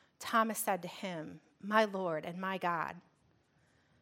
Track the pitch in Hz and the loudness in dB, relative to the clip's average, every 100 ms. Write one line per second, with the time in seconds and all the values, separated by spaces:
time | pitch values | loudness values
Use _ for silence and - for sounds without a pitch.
0 | _ - - 233 220 208 - 185 175 - | _ -12 0 4 4 2 0 0 -2 -8
1 | 196 170 156 165 _ _ 196 220 214 190 | -6 -6 -8 -14 _ _ 2 4 4 2
2 | 185 156 185 175 190 190 180 170 - 175 | 0 -2 -4 -6 -4 0 0 0 -2 -8
3 | - _ _ _ _ _ _ _ _ _ | -16 _ _ _ _ _ _ _ _ _